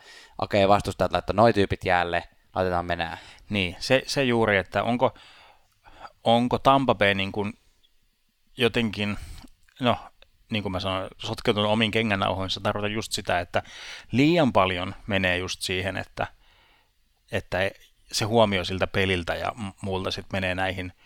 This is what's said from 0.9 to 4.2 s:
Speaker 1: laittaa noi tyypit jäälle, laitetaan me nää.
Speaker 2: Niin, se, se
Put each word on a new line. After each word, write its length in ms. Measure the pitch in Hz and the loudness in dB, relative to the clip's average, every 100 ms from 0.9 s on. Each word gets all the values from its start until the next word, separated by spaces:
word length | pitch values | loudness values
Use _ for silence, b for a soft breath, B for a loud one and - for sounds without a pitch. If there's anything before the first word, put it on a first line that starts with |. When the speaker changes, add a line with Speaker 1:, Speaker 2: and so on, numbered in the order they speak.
| - 90 | -2 0
Speaker 1:
laittaa 220 | 87 - 95 | 0 0 4
noi 160 | 117 | 6
tyypit 320 | 101 95 98 | 6 2 0
jäälle, 440 | 92 87 87 85 - _ _ | 0 0 2 -2 -4 _ _
laitetaan 320 | 98 92 87 87 | -2 0 0 -2
me 100 | 85 | -4
nää. 220 | 82 82 B B - | -4 -8 B B -4
Speaker 2:
Niin, 260 | 104 90 - | -2 -2 -4
se, 240 | - 131 - | 0 0 0
se 180 | 147 | -2